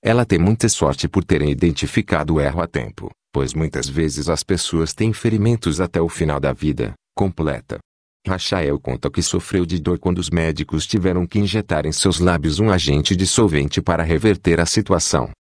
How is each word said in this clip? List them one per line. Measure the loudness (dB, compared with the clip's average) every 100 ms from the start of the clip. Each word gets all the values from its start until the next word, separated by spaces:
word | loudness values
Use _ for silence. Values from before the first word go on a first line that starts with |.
| 2
"Ela | 0 2
tem | 4
muita | 4 4 2
sorte | 2 0 0 -2
por | -2
terem | 0 2 2
identificado | 2 2 0 -2 -2 0 -2 0 0
o |
erro | 0 -2
a | -4
tempo, | -4 -8 -12 -16 -18 _
pois | -4 -2
muitas | -2 -4 -4 -4
vezes | -2 -2 -2 -4
as | -4
pessoas | -2 -2 0 -2 -2
têm | 0 -2
ferimentos | 0 0 2 2 2 0 -2
até | -2 0
o | -2
final | 0 -2 0
da | -2
vida", | -2 -2 -2 -4 -6 _ -2
completa. | -2 0 -4 -4 -8 -12 _ _ _ _ -6
Rachel | -4 -2 -2 0 -2
conta | -4 -4 -4
que | -4
sofreu | -2 -2 -2 -2 0
de | -2
dor | -2 -2
quando | -2 -2
os | -2
médicos | 0 0 -2 -2 -4 -2
tiveram | 0 0 0 -2
que | 0
injetar | 0 -2 -2 -2 -2
em |
seus | 0 0 2
lábios | 2 2 0 0
um | 2
agente | 2 2 2 2 2
dissolvente | 2 4 4 4 0 -2
para | 0 0
reverter | 2 2 2 2 2 2
a | 2
situação. | 0 2 0 2 0 -2 -8